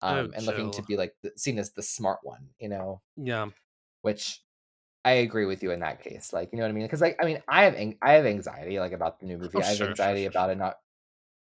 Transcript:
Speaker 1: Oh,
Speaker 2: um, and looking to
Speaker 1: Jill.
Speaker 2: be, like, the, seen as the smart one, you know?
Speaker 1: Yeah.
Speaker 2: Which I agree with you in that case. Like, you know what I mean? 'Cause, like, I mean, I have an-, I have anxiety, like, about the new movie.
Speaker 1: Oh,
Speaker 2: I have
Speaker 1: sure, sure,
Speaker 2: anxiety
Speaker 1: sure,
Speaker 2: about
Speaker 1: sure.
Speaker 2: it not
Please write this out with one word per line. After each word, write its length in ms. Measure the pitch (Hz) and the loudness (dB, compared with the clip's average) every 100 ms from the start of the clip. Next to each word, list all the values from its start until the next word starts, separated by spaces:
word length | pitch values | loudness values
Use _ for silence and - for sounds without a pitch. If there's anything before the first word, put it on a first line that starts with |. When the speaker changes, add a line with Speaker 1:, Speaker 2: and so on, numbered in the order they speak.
| 92 | -2
Speaker 1:
Oh, 180 | 135 117 | 0 -2
Speaker 2:
um, 60 | |
and 120 | - 110 | -4 -4
looking 240 | 107 107 | -2 -4
to 100 | 101 | -6
Speaker 1:
Jill. 60 | 104 | -4
Speaker 2:
be, 80 | 101 | -2
like, 200 | 90 - | -2 -6
the, 100 | 101 - | -12 -6
seen 220 | 139 110 | -4 -2
as 140 | 98 | -4
the 100 | - | -6
smart 380 | - - 98 - | -8 -2 -2 -2
one, 260 | - 62 135 - | -6 -16 -20 -12
you 100 | 107 | -8
know? 340 | 98 95 95 _ - | -6 -6 -10 _ -8
Speaker 1:
Yeah. 340 | 127 113 104 - _ _ _ _ | -4 -4 -4 -10 _ _ _ _
Speaker 2:
Which 420 | 107 104 - - _ _ _ _ _ _ | -2 -2 -6 -10 _ _ _ _ _ _
I 80 | 127 | 4
agree 340 | 127 120 113 98 | 4 4 0 0
with 160 | 95 | 0
you 100 | 92 | -2
in 80 | 87 | -2
that 220 | 78 - | -4 -6
case. 300 | - - - | -12 -12 -8
Like, 180 | 85 92 | -6 -4
you 60 | 117 | -4
know 60 | |
what 60 | 110 | -2
I 40 | |
mean? 140 | 107 110 | -2 -2
'Cause, 140 | 156 | 2
like, 140 | 170 - | 2 2
I 40 | 165 | -2
mean, 160 | 151 - | -2 2
I 160 | 165 | 6
have 100 | 202 | 6
an-, 240 | - 107 - | 4 -4 2
I 120 | 139 | 6
have 120 | 156 127 | 8 6
anxiety, 540 | 101 71 69 85 98 | 0 -4 -10 -6 -4
like, 120 | 90 | -2
about 280 | 90 82 - | -2 -4 -4
the 60 | 92 | -10
new 120 | 87 | -8
movie. 220 | 87 98 | -4 0
Speaker 1:
Oh, 20 | |
Speaker 2:
I 60 | 95 | 0
have 100 | 104 | 2
Speaker 1:
sure, 140 | 101 | 0
sure, 220 | 90 98 98 | 0 0 2
Speaker 2:
anxiety 80 | |
Speaker 1:
sure, 80 | 98 | 0
Speaker 2:
about 180 | 92 92 | 0 0
Speaker 1:
sure. 0 | |
Speaker 2:
it 60 | 95 | 0
not 200 | 92 - _ _ _ _ _ _ _ | -4 -6 _ _ _ _ _ _ _